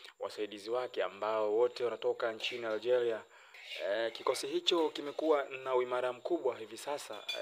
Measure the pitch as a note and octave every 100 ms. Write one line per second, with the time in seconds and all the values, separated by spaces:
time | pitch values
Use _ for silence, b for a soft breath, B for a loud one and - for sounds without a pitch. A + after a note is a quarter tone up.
0 | B B G2 - G#2 G#2 G2+ A#2+ B2 -
1 | F#2 G2 G#2+ A2 G#2+ A2 A#2+ - A#2+ A2+
2 | B2 A#2 A#2 A2 - B2 A2+ A2 A2+ B2
3 | A#2+ G#2+ - B B B B - F2+ G#2+
4 | A#2 - - B2+ C#3 E3+ F3 F3+ D3+ -
5 | C#3+ - D#3 D3 C3+ C3 C3 B2+ B2 B2
6 | B2+ B2 - E3+ B2+ A2+ A2 A2+ - C#3+
7 | - G#2 - A#2